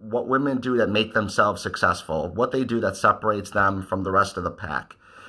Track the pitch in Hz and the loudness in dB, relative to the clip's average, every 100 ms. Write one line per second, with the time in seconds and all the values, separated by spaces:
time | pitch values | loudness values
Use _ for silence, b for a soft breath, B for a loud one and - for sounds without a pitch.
0 | 107 117 - 131 143 127 123 123 98 107 | -6 -4 0 0 2 0 0 2 2 2
1 | 110 113 101 104 104 98 101 - 92 87 | 2 0 0 2 2 2 -4 0 0 0
2 | - 78 80 95 127 135 120 117 101 95 | -2 -2 -2 -2 0 0 0 0 0 2
3 | 107 104 107 104 95 104 98 98 92 95 | 2 2 0 -2 -2 0 2 0 -2 -4
4 | 95 95 95 - 87 - 80 69 - - | 0 2 2 0 -6 -6 -6 -6 -8 -18
5 | B B | B B